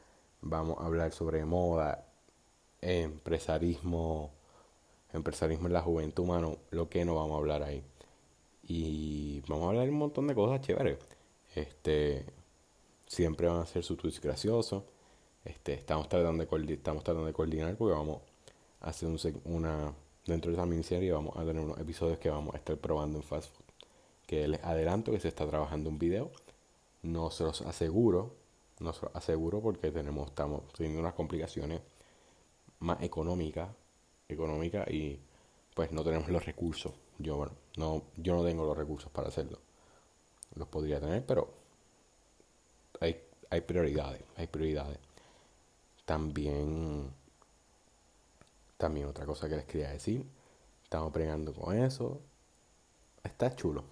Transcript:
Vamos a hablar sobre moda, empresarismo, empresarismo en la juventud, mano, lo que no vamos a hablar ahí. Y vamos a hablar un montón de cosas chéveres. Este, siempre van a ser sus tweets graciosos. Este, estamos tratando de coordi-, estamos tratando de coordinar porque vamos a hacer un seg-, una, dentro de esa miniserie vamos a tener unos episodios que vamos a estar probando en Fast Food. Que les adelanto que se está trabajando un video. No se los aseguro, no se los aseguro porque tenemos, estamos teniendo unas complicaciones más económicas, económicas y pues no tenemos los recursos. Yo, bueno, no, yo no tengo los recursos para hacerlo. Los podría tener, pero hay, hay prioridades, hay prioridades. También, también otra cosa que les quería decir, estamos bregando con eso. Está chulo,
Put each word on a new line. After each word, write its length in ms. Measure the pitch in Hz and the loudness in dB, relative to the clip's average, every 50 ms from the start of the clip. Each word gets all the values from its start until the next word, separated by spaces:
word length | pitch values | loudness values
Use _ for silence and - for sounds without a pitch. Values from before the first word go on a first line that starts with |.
| - - - - _ _ _ _ | -20 -20 -20 -20 _ _ _ _
Vamos 360 | - 78 80 80 80 80 80 - | -6 -2 -2 0 0 0 -2 -2
a 60 | - 82 | 0 0
hablar 240 | 82 82 82 80 | 2 2 2 0
sobre 340 | 80 - 85 80 78 78 78 | 0 -2 -2 0 0 0 2
moda, 600 | 78 85 90 90 87 82 82 78 76 - - - - - _ _ _ _ _ _ _ _ _ _ _ _ _ | 2 4 4 4 4 4 4 2 2 0 -2 -6 -12 -20 _ _ _ _ _ _ _ _ _ _ _ _ _
empresarismo, 1500 | - 90 90 87 82 78 78 78 - - 82 80 - - 80 78 82 87 85 78 85 90 85 85 82 82 80 78 76 73 - - - - - - - - _ _ _ _ _ _ _ - - | 0 2 2 2 2 0 -2 -6 -2 0 0 0 2 2 2 2 4 2 2 2 0 0 0 0 0 0 0 -2 -4 -6 -10 -16 -20 -20 -20 -20 -20 -20 _ _ _ _ _ _ _ -8 -6
empresarismo 540 | 82 76 76 73 - 82 80 80 78 85 87 | -4 -2 -2 0 2 2 2 2 2 2 4
en 60 | 87 | 4
la 80 | 87 | 4
juventud, 440 | 82 87 82 82 78 78 78 - 87 | 4 4 2 2 2 0 0 0 2
mano, 320 | 90 87 85 82 80 78 - - - | 2 2 2 2 0 -2 -4 -6 -4
lo 180 | - 85 82 80 | -2 -2 0 0
que 160 | - 87 87 | 2 2 2
no 100 | 85 82 | 4 2
vamos 200 | 78 78 76 76 | 2 2 0 0
a 20 | 76 | 0
hablar 260 | 73 76 76 73 73 | 0 2 0 0 0
ahí. 200 | 71 73 73 71 - - - - - - - _ _ _ _ _ _ _ _ - - | -2 -4 -6 -8 -10 -16 -20 -20 -20 -20 -20 _ _ _ _ _ _ _ _ -8 -4
Y 720 | 85 82 80 80 78 78 78 76 76 73 73 73 71 71 65 71 | -2 0 0 0 0 -2 -2 -2 -2 -2 -4 -4 -6 -6 -4 -2
vamos 200 | 76 78 82 90 | 0 0 2 2
a 20 | |
hablar 200 | 104 117 127 135 | 4 4 2 2
un 80 | 147 147 | 2 2
montón 300 | 151 147 143 - 135 147 | 0 0 0 0 0 2
de 80 | 139 | 4
cosas 260 | 117 101 117 131 135 | 6 6 6 4 2
chéveres. 360 | 131 - - - 135 95 71 - - - - - - _ _ _ _ - - | 2 0 2 4 4 2 2 0 -6 -14 -20 -20 -20 _ _ _ _ -8 -4
Este, 720 | 78 76 - - - - 76 78 76 76 73 71 67 - - - - - - _ _ _ _ _ _ _ _ - _ - | -4 -4 -4 -6 -4 2 4 4 6 6 4 2 0 -2 -8 -12 -18 -20 -20 _ _ _ _ _ _ _ _ -20 _ -16
siempre 420 | - - - 87 80 78 - 85 85 | -6 0 2 2 2 4 4 4 4
van 140 | 85 87 | 4 2
a 40 | 82 - | 0 -2
ser 160 | - 90 85 | -2 -4 -2
sus 140 | - 87 - | -2 -2 -2
tweets 220 | - 85 78 - | -2 -2 -4 -2
graciosos. 640 | - 73 67 - - 104 113 117 113 - - 98 98 - - - - - - - _ _ _ _ - | -2 -2 -2 0 2 2 2 2 2 0 -2 -4 -4 -6 -14 -20 -20 -20 -20 -20 _ _ _ _ -14
Este, 280 | 85 80 - - - 71 | -14 -14 -8 -6 -4 -4
estamos 340 | 65 - - 80 78 76 - | -4 -2 0 0 0 0 2
tratando 360 | - 90 85 82 82 82 80 | 4 4 4 4 4 2 0
de 60 | 78 | 0
coordi-, 240 | - 80 78 76 80 | 0 -2 0 -2 -4
estamos 300 | 73 - 80 78 76 76 | -2 -2 -2 -2 -2 0
tratando 240 | - 85 82 80 80 | 0 0 0 0 -2
de 60 | 78 | 0
coordinar 420 | - 80 80 80 78 80 82 95 | 0 0 0 0 0 0 0 0
porque 180 | 110 113 107 85 | 2 2 4 4
vamos 280 | 76 76 76 78 - - - - _ _ - - _ - _ _ - | 2 2 -2 -4 -6 -8 -14 -20 _ _ -20 -20 _ -20 _ _ -10
a 100 | - 82 | -8 -8
hacer 200 | 82 - - 82 | -6 -4 -2 -2
un 80 | 82 80 | -2 0
seg-, 240 | - 85 76 - - | -2 -2 -4 -4 -4
una, 500 | - 85 82 82 80 78 76 76 73 73 - - - _ _ - | -4 -2 -2 0 -2 -2 -2 -4 -4 -6 -10 -16 -20 _ _ -4
dentro 260 | - 85 82 80 85 | -2 -2 0 0 0
de 60 | 85 87 | 0 0
esa 80 | 90 | 0
miniserie 460 | 87 85 82 80 - 90 87 95 92 | 0 0 0 0 0 0 0 2 2
vamos 240 | 85 76 78 80 - | 2 2 0 -2 -4
a 80 | - 82 | -4 -2
tener 160 | 80 80 80 | -2 -2 -2
unos 160 | 78 76 76 - | -2 -4 -4 -6
episodios 380 | 80 80 82 - 85 82 82 80 | -6 -8 -4 0 0 0 2 2
que 120 | - 80 | 0 0
vamos 260 | 76 76 76 76 - | 0 0 -2 -4 -6
a 20 | 76 | -6
estar 200 | - - 78 73 | -4 -4 -4 -2
probando 400 | - 78 80 76 76 76 76 76 | 0 0 0 0 0 0 -2 -4
en 60 | 71 | -4
Fast 300 | - 76 76 - - - | -4 -6 -6 -6 -8 -14
Food. 120 | - - - - - - - - - - - _ _ _ | -20 -20 -20 -20 -20 -20 -20 -20 -20 -20 -20 _ _ _
Que 220 | - 78 78 76 76 | -2 0 0 2 2
les 160 | 78 85 - | 0 0 0
adelanto 480 | 85 82 80 80 82 90 107 113 - | 0 0 2 2 4 2 2 2 2
que 80 | 113 104 | 0 0
se 80 | - 82 | 0 -2
está 180 | - - 78 76 | -2 -2 -2 0
trabajando 420 | 76 76 76 71 76 76 76 80 | 2 2 2 2 0 0 0 0
un 100 | 78 76 | 0 2
video. 320 | 82 85 90 104 131 170 - - - - - - _ _ _ _ _ _ _ _ | 2 4 4 2 0 -2 -6 -12 -20 -20 -20 -20 _ _ _ _ _ _ _ _
No 280 | - 82 82 82 82 80 | -4 -2 0 0 0 0
se 120 | - - 85 | 0 0 0
los 180 | 80 80 - | 0 0 0
aseguro, 720 | - - 78 - 85 80 80 104 117 113 90 87 104 123 - - - _ _ _ _ _ _ - | -4 -6 -2 0 2 4 6 6 6 8 6 6 4 0 -6 -14 -20 _ _ _ _ _ _ -6
no 140 | 87 82 78 | -6 -4 -4
se 120 | - - | -4 -6
los 100 | - - | -8 -6
aseguro 460 | 82 - - 82 80 80 82 92 104 | -4 0 0 2 2 2 0 0 0
porque 300 | 110 113 101 - - 78 | 2 0 0 0 0 -2
tenemos, 380 | 76 82 73 73 73 71 71 71 | 0 -2 -2 -2 -2 -4 -4 -4
estamos 420 | - - 73 73 73 71 - - - | -2 -2 -2 -2 -2 -4 -6 -8 -6
teniendo 280 | - 85 78 78 80 | -4 -2 -2 0 0
unas 120 | 82 87 - | -2 -2 -2
complicaciones 680 | - 82 78 - 80 80 80 - - 73 73 82 - - - - - - - - - - - - - - _ _ _ _ - - - | -2 -2 -2 -2 -4 -4 -4 -6 -6 -4 -4 -4 -6 -8 -10 -18 -20 -20 -20 -20 -20 -20 -20 -20 -20 -20 _ _ _ _ -20 -12 -4
más 220 | 82 85 87 - - | -2 0 0 0 -2
económicas, 640 | 87 - 82 78 85 87 90 82 78 76 78 82 95 110 - - _ _ _ _ _ _ _ _ - | -2 -2 -2 0 0 0 0 0 -2 -2 -4 -6 -6 -8 -14 -20 _ _ _ _ _ _ _ _ -8
económicas 580 | 76 78 80 78 78 76 80 85 92 101 - - | -6 -4 -2 -2 0 0 -2 -2 -2 -2 -2 -2
y 300 | - 78 76 73 69 67 - - - - - - _ - _ _ _ | -2 -2 -2 -4 -4 -8 -12 -18 -20 -20 -20 -20 _ -20 _ _ _
pues 180 | - 82 - | -2 -2 0
no 120 | - 78 78 | 0 0 0
tenemos 260 | 82 80 80 78 82 | 2 2 2 2 2
los 160 | 90 85 - | 0 0 0
recursos. 480 | - 80 - 85 85 76 - - - - - - - - - | -2 -4 -4 -2 -2 -2 -4 -6 -8 -10 -12 -16 -18 -12 -8
Yo, 180 | 76 78 73 71 | -6 -4 -2 -2
bueno, 160 | 73 67 67 - - - - 78 | -4 -4 -6 -12 -18 -12 -6 -4
no, 260 | 80 78 78 76 - - - | -2 0 0 -2 -4 -6 -10
yo 200 | - 82 90 87 | -4 0 2 4
no 100 | 85 85 | 4 4
tengo 200 | 87 85 82 80 | 4 2 2 0
los 120 | 78 76 78 | 0 0 0
recursos 340 | 76 71 76 73 - - | -2 -4 -6 -6 -8 -8
para 160 | - - - - | -6 -6 -6 -4
hacerlo. 320 | - - - - - - - _ _ - - - - - - _ _ _ _ _ _ _ - - - | -4 -4 -4 -6 -8 -14 -16 _ _ -20 -20 -20 -20 -20 -20 _ _ _ _ _ _ _ -20 -16 -10
Los 120 | 78 76 - | -10 -8 -6
podría 300 | - 78 76 76 73 71 | -4 -2 -2 0 0 0
tener, 240 | 71 76 85 110 135 | 0 0 0 0 0
pero 240 | - - - - - - - - - - _ _ _ _ _ _ _ _ _ _ _ _ _ _ _ _ _ _ _ _ _ _ _ - - | 2 2 2 2 0 -4 -12 -20 -20 -20 _ _ _ _ _ _ _ _ _ _ _ _ _ _ _ _ _ _ _ _ _ _ _ -6 0
hay, 200 | - 82 82 - - - - - - - | 0 0 0 0 -6 -18 -20 -20 -6 -2
hay 120 | 85 85 | -2 0
prioridades, 600 | - - 85 90 85 73 71 76 69 67 64 - - - - - | 0 2 2 4 4 4 4 2 0 -2 -4 -10 -14 -14 -10 -8
hay 100 | 82 80 | -6 -6
prioridades. 520 | - 76 80 78 76 73 71 71 69 67 - - - - - - - - - - - - _ _ _ _ _ _ _ - _ | -2 -2 0 0 0 0 -2 -4 -6 -10 -12 -18 -20 -20 -20 -20 -20 -20 -20 -20 -20 -20 _ _ _ _ _ _ _ -10 _
También, 1080 | - 80 78 78 78 71 73 73 73 73 71 73 76 78 80 82 80 73 73 71 67 67 67 - - - _ - - _ _ _ _ _ _ _ _ _ _ _ _ _ _ _ _ _ _ - - _ _ - - - - | -2 0 0 0 -2 -2 -2 -2 0 0 0 0 0 0 -2 -2 -2 -4 -4 -6 -8 -10 -14 -20 -20 -20 _ -20 -20 _ _ _ _ _ _ _ _ _ _ _ _ _ _ _ _ _ _ -20 -20 _ _ -20 -18 -4 -2
también 300 | - 80 78 73 71 71 | 0 0 0 0 -2 -4
otra 180 | 71 73 73 | -4 -6 -6
cosa 220 | 73 73 - - 76 | -6 -4 -4 -2 -2
que 80 | 78 | -2
les 100 | 76 71 | -2 -4
quería 260 | - - 80 73 69 | -2 -2 -2 -2 -2
decir, 340 | 69 - - - 110 123 - 135 - - - - - - - - - _ - | -4 -4 -2 -2 -2 -2 -2 -6 -14 -20 -20 -20 -20 -20 -20 -20 -20 _ -10
estamos 300 | - - 80 80 80 73 | -6 -4 -2 -2 -2 0
bregando 400 | 80 80 78 78 78 78 78 76 | 0 0 0 0 -2 -4 -4 -6
con 240 | - - 85 92 110 | -6 -2 0 2 4
eso. 420 | 127 131 135 - 120 123 131 139 - - _ _ _ _ _ _ _ _ _ _ _ _ _ _ _ _ _ - - | 4 2 2 0 -4 -4 -4 -6 -10 -16 _ _ _ _ _ _ _ _ _ _ _ _ _ _ _ _ _ -14 -12
Está 320 | - - - 113 127 127 | -12 -4 -2 0 0 0
chulo, 300 | - - 85 76 71 - - | 0 0 -2 -2 -2 -6 -10